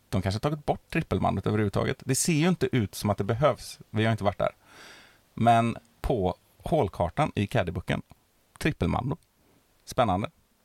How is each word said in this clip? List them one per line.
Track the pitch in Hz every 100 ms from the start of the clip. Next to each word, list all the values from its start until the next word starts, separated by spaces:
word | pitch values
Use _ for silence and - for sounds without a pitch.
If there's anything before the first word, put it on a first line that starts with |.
| _
de | 101
kanske | 95 104
tagit | 147 156
bort | - 175 _
trippelmandot | 160 - 95 92 90 107
överhuvudtaget. | 107 104 110 117 127
Det | -
ser | 131 -
ju | 156 170
inte | 175 - 131
ut | 101
som | - 104
att | 101
det |
behövs. | 101 113 147 110 - - -
Vi | 110
har | 110
inte | 110
varit | 98 -
där. | - - _ - - - - _ _
Men | - 113 117 117 - _ _
på | - 123 90 - _ _
hålkartan | - 160 104 - 87 - 156
i | - 101
caddybucken, | 120 87 87 - - - - _ _ _ -
trippelmando. | 160 - 85 82 131 - _ _ _ _ _ _
Spännande. | - - 117 92 110 _ _ _